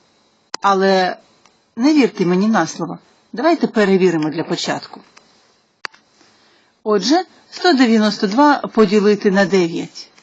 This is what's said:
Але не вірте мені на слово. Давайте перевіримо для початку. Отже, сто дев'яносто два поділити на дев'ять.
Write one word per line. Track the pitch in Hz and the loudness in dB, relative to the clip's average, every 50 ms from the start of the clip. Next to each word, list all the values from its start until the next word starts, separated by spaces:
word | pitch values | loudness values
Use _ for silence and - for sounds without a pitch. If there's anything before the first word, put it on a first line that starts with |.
| _ _ _ _ _ _ _ _ _ _ - - | _ _ _ _ _ _ _ _ _ _ -10 -4
Але | - 202 196 190 190 196 190 190 185 175 - - _ _ _ _ _ _ _ _ _ _ _ | -2 -2 0 0 0 0 0 0 -2 -2 -6 -10 _ _ _ _ _ _ _ _ _ _ _
не | 233 240 302 311 | -2 0 2 2
вірте | 294 240 - - - 180 | 2 2 0 0 -2 -2
мені | 175 180 185 202 | 0 0 0 0
на | 220 220 185 160 | 0 0 0 -2
слово. | 160 - - 170 170 175 - _ _ _ _ _ _ - | -2 -6 -10 -10 -10 -12 -14 _ _ _ _ _ _ -8
Давайте | 196 269 339 339 - 247 | -2 0 0 0 0 -2
перевіримо | - - 220 208 196 190 185 185 185 165 160 151 156 | -2 0 0 2 2 2 2 2 2 0 0 -2 -4
для | 139 160 151 | -4 -6 -6
початку. | - 175 - - 170 143 135 - - - - - _ _ _ _ _ _ _ _ _ _ _ _ _ _ _ - - _ _ _ _ _ _ _ _ _ _ _ _ _ _ _ _ _ _ - | -6 -6 -6 -6 -6 -8 -8 -10 -16 -20 -20 -20 _ _ _ _ _ _ _ _ _ _ _ _ _ _ _ -20 -20 _ _ _ _ _ _ _ _ _ _ _ _ _ _ _ _ _ _ -4
Отже, | 214 208 202 180 233 302 370 359 - _ _ _ _ | -2 -2 0 0 0 0 0 -2 -4 _ _ _ _
сто | - - - 359 330 | -8 -2 0 2 2
дев'яносто | 247 262 226 226 220 214 208 208 - 220 | 4 4 4 4 2 2 0 -2 -2 -4
два | 190 202 262 294 294 - | -2 0 2 4 4 2
поділити | - - 196 - 226 220 180 208 214 196 208 208 202 - 208 | 0 -2 -2 0 0 2 2 2 2 2 2 2 2 0 0
на | 185 202 196 | 2 2 2
дев'ять. | 165 196 190 175 165 170 135 - - - - - - _ _ | 2 2 0 0 0 -4 -6 -10 -12 -14 -20 -20 -20 _ _